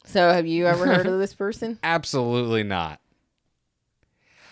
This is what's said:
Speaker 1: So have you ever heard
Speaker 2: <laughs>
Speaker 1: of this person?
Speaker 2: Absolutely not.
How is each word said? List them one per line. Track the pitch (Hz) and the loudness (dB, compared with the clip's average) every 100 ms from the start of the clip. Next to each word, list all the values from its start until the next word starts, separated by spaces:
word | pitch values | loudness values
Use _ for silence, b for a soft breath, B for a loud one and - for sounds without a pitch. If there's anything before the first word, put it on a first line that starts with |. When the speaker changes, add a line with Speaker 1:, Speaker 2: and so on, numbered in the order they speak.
Speaker 1:
So | - 202 175 | -4 2 4
have | 180 165 | 4 2
you | 165 175 | 0 2
ever | 175 185 | 2 2
heard | 180 185 | 2 2
Speaker 2:
<laughs> | |
Speaker 1:
of | 185 | -2
this | 196 | -4
person? | - 196 233 226 226 | -4 -8 -6 -10 -6
Speaker 2:
Absolutely | - 165 - 143 120 120 120 113 | -2 -2 -2 -2 0 -2 0 -2
not. | 104 92 82 76 _ _ _ _ _ _ _ _ _ _ _ b b b b | -2 -4 -6 -10 _ _ _ _ _ _ _ _ _ _ _ b b b b